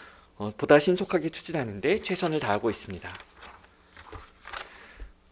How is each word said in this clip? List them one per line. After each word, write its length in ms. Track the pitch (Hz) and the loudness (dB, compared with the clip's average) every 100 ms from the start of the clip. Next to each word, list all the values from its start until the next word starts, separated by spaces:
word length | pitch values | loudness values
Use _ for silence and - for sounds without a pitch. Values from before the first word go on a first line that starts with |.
| - - - - | -20 -20 -20 -10
어, 160 | 104 - | -8 0
보다 220 | 139 147 | 8 8
신속하게 520 | 165 180 196 180 160 | 8 2 2 -2 -2
추진하는 500 | - - 165 117 101 | -8 -6 -4 -4 -2
데 180 | 131 214 | 0 0
최선을 400 | - 185 175 156 | 0 -2 0 0
다하고 320 | 123 104 117 | 0 2 0
있습니다. 420 | 104 - 90 87 - - - - - - _ _ - - - - - - - - - - - - - _ | -2 -6 -10 -10 -14 -18 -20 -20 -20 -20 _ _ -20 -18 -18 -18 -20 -14 -14 -14 -18 -20 -16 -18 -18 _